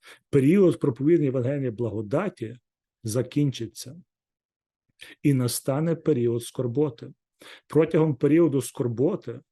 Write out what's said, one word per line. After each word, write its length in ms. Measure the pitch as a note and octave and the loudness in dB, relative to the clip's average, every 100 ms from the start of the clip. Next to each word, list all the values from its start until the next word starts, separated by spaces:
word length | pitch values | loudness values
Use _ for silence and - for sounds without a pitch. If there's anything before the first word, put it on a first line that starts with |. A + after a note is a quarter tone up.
| - - _ | -20 -20 _
період 500 | C#3+ C3 G3+ F3+ - | 2 4 4 4 2
проповідування 460 | C#3+ A#2+ C#3+ E3+ C#3+ | -2 0 2 2 2
Євангелія 460 | C3 A#2+ C#3+ C3 | -2 -2 -2 -4
благодаті 880 | G#2 A#2 G2+ G2+ C#3+ G3 - A2 B2 _ _ _ _ | -4 -6 -6 -4 -4 -4 -8 -12 -14 _ _ _ _
закінчиться. 1000 | A2+ A#2 A#2+ D3 D3 A#2+ A2+ - B2+ E3+ - _ _ _ _ _ _ _ _ _ - - | -6 -4 -2 0 0 -2 -10 -14 -18 -18 -20 _ _ _ _ _ _ _ _ _ -20 -4
І 100 | D3 | 0
настане 640 | C3 B2 - - C3+ E3 D#3+ | 2 0 -2 -4 -2 -2 -2
період 480 | D#3+ C3 A#2+ A#2 | 0 0 0 -2
скорботи. 720 | - - B2 A#2+ D3 - B2 - _ _ - - - | -6 -6 -4 -2 -2 -4 -16 -20 _ _ -20 -20 -2
Протягом 480 | D3 D#3+ D#3+ D#3+ C3 | 2 2 2 2 2
періоду 460 | D3 D#3+ E3 C3+ | 2 4 4 2
скорботи, 800 | A#2+ - B2 A2+ D3 G3+ - A#2+ - | -4 -4 -4 0 -2 -2 -8 -14 -16